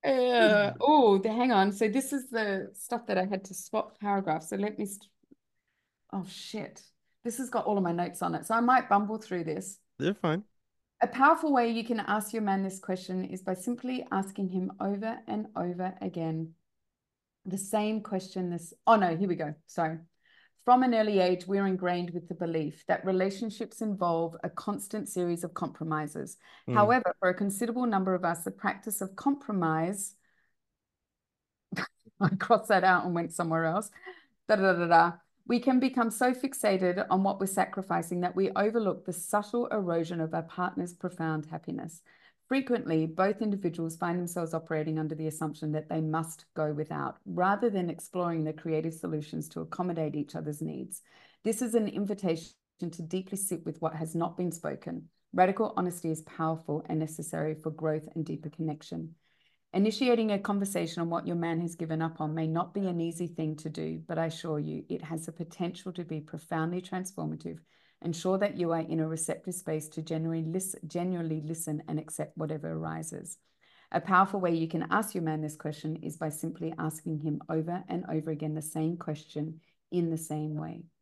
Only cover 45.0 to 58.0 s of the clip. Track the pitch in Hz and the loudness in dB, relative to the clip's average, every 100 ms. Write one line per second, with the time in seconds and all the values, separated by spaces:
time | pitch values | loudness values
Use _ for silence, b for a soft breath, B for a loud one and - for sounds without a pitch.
45 | 156 156 156 151 160 151 156 151 156 165 | -2 -2 -4 -4 -6 -4 -4 -4 -2 -2
46 | 156 156 160 - - - 151 151 151 151 | 0 -2 -4 -10 -12 -4 -2 -2 -4 -4
47 | 135 - - 175 185 202 240 196 175 170 | -4 -6 -8 0 2 4 2 2 -2 -4
48 | - 185 175 165 156 156 165 156 165 160 | -8 -2 0 0 -2 -4 -2 -2 -2 -4
49 | 170 156 151 160 156 - 165 - 180 170 | -4 -4 -4 -8 -8 -8 -10 -4 -4 -2
50 | 156 151 147 170 156 147 156 139 127 - | -2 -2 -6 -6 -8 -6 -6 -8 -10 -12
51 | b b b b 214 220 247 226 214 202 | b b b b -4 -2 2 2 0 -2
52 | 202 196 185 165 165 _ _ _ 175 165 | -2 -2 0 0 -4 _ _ _ -8 -6
53 | 160 185 185 190 - 165 160 156 160 160 | -4 -4 -4 -6 -4 -4 -6 -4 -4 -2
54 | 160 165 170 170 180 160 151 143 - 170 | -4 -2 -2 -2 -4 -2 -6 -6 -8 -10
55 | - _ _ 180 185 196 220 - 180 175 | -12 _ _ 4 4 4 0 0 -2 -2
56 | 165 160 - - 160 160 - 151 - 160 | -4 -4 -6 -4 -2 -2 -4 -6 -2 -2
57 | 156 160 160 160 156 156 160 156 156 156 | -2 -6 -6 -4 -2 -2 -6 -2 -2 -2